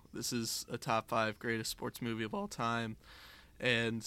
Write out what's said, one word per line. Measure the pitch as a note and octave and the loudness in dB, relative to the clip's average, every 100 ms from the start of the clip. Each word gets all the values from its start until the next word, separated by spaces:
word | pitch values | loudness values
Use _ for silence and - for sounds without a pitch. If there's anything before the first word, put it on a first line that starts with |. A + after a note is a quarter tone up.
| - | -8
This | - - | -6 0
is | A#2+ A2 - - | 0 0 -2 -4
a | A#2 | -2
top | B2+ A2+ - | 2 2 4
five | A#2 A2 G#2 | 2 2 0
greatest | A#2+ A2+ A2 | 0 0 0
sports | - A#2 - | -4 -6 -2
movie | A#2+ A2+ G#2+ | -2 0 -2
of | G3+ | -2
all | G3+ | -2
time. | - A#2 A#2 A2+ A2 - - - - - - | 0 2 2 0 -6 -14 -18 -18 -20 -20 -2
And, | B2 A#2 A#2 A2+ | 2 4 2 0